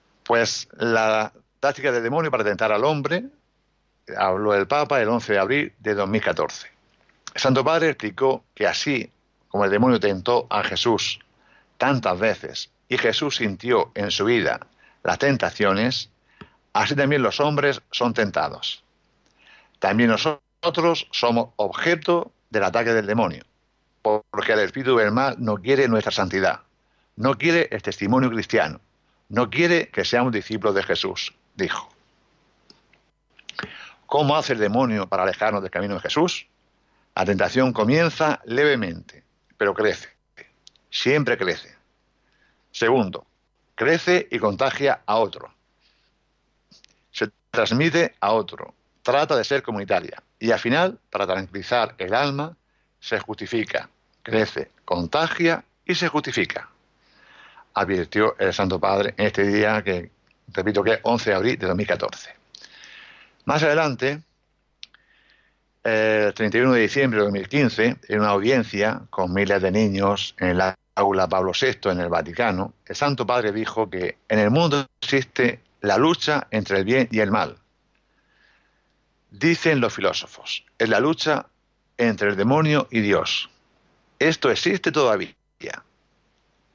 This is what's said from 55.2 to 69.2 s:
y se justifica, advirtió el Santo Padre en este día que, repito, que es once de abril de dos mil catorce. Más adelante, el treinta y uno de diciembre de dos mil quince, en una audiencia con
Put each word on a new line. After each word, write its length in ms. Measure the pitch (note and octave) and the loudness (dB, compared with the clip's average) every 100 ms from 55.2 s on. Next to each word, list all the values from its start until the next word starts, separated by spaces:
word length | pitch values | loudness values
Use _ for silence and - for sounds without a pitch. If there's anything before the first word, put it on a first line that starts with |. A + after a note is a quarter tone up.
| D#3+ - E3 E3 - _ | -2 0 0 0 -6 _
y 120 | - F3 | -6 -4
se 120 | E3+ | -2
justifica, 600 | D3+ C#3 A2+ F2+ - - _ _ _ _ _ _ - - - - | -2 -4 -4 -4 -6 -12 _ _ _ _ _ _ -20 -20 -20 -8
advirtió 640 | G2+ F#2 F#2 D#2+ G#2 A2 - | -4 0 0 0 2 2 2
el 160 | G2 | -2
Santo 260 | F2+ F#2+ F#2 | 0 0 0
Padre 360 | G2 G2 G2+ - | 0 0 0 -2
en 80 | G#2+ | -2
este 220 | G2+ G2+ | 0 2
día 340 | G#2 G#2 G#2+ | 2 2 0
que, 280 | F#2+ F2+ F2 _ _ _ - | -2 -6 -6 _ _ _ -10
repito, 340 | F#2+ G2 G2+ | -4 0 2
que 100 | G2 | 2
es 60 | A2 | 2
once 300 | A#2 A#2 A2+ | 0 0 2
de 40 | F#2+ | 2
abril 220 | A2+ - | 0 -2
de 100 | F#2 | -2
dos 80 | F#2 | -2
mil 120 | G#2 | -2
catorce. 480 | F2 - - - - _ - - - - - - - - _ - | -2 -4 -8 -20 -20 _ -20 -20 -20 -20 -20 -20 -20 -20 _ -2
Más 180 | D3 | 2
adelante, 580 | D#3 D#3 D3+ A#2+ C3 D3+ - _ _ _ _ _ - _ _ _ _ _ _ _ _ _ | 4 2 0 0 -4 -4 -12 _ _ _ _ _ -20 _ _ _ _ _ _ _ _ _
el 500 | A2+ A2 A2 A2 G#2 | -2 2 2 4 2
treinta 240 | G2 G#2+ A#2 | 0 0 2
y 40 | |
uno 120 | C3 | 4
de 80 | A#2+ | 4
diciembre 380 | G#2 C#3+ C3 A2 | 4 2 2 2
de 60 | G#2 | 2
dos 80 | |
mil 140 | G2 F#2+ | 0 -2
quince, 480 | C#3+ B2+ - A#2 - - | 0 0 2 0 0 -4
en 120 | G#2+ | 0
una 100 | G#2+ | 2
audiencia 720 | G2+ A2 C3 G#2+ G2+ G#2+ - - | 2 2 2 0 0 0 -2 -8
con 240 | - | -4